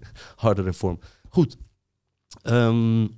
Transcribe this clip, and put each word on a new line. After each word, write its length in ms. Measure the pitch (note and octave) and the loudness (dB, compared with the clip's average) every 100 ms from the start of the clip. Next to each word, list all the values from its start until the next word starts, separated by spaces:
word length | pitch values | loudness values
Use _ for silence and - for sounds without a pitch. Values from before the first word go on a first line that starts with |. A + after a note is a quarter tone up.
| - | -16
<laughs> 300 | - - - | -20 -20 -4
hardere 360 | A2+ G2+ F#2 | -2 0 -2
vorm. 260 | - F#2+ E2+ - _ - | -4 -4 -6 -12 _ -6
Goed. 280 | F3 D#3 - - _ _ _ _ _ - - | -2 -2 -4 -20 _ _ _ _ _ -20 -12
Ehm, 640 | - A#2+ A#2 A#2 A2+ A2+ G#2+ | -2 0 2 2 2 0 -2